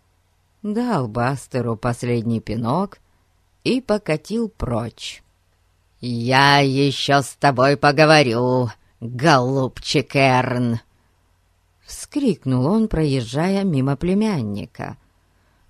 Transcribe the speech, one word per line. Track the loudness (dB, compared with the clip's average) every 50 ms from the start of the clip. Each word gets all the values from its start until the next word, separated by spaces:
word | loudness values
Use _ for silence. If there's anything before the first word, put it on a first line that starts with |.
| _ _ _ _ _ _ _ _ _ _ _ _
дал | -8 -6 -4 -4 -2 -2 -2 -2 -2
Бастеру | -2 -2 -2 -2 -2 -4 -6 -8 -6 -6 -4 -2 -4 -4
последний | -4 -4 -4 -4 -4 -4 -2 -2 -2 -2 -2 -4 -4
пинок | -4 -6 -6 -4 -2 -2 -2 -2 -2 -6 -8 _ _ _ _ _ _ _ _ _ _ _ _ _ -4
и | -2 -2 -2
покатил | -2 -2 -2 -2 -2 -4 -4 -4 -4 -6 -4 -4 -4 -6
прочь. | _ -8 -6 -4 -4 -4 -6 -8 -12 -14 -16 -16 -16 -16 _ _ _ _ _ _ _ _ _ _ _ _ _ _ _ -12
"Я | -8 -6 -6 -4 0 2 4 6 6 6 6 6
еще | 4 2 2 2 0 0 0 -2 0 2 2 2
с | 0 -2 -6
тобой | 0 0 2 4 4 2 2 2
поговорю, | 2 2 2 4 6 6 6 6 6 6 4 2 0 0 2 2 2 0 -2 -4 _ _ _ _ -14
голубчик | -12 -10 -6 0 2 4 4 4 2 0 0 -2 -2 -4 -6 -10 -6 -2 -2 -2 -2 0 0
Эрн!" | 2 2 4 4 2 0 0 -2 -2 -2 -2 -2 -4 -6 _ _ _ _ _ _ _ _ _ _ _ _ _ _ _ _ _ _ _ _ -20
вскрикнул | -18 -18 -14 -8 -6 -2 -2 -2 -2 -2 -2 -2 0 0 0
он, | 0 0 0 0 0
проезжая | 0 -2 0 0 0 -2 -4 -4 -4 -2 -2 0 0 0 0
мимо | 0 0 0 0 0 -2
племянника. | -2 -2 -2 0 0 0 0 -2 -2 -4 -4 -6 -8 -10 -12 _ -12 -12 -12 -12 -16 _ _ _ _ _ _ _ _ _ _ _ _ _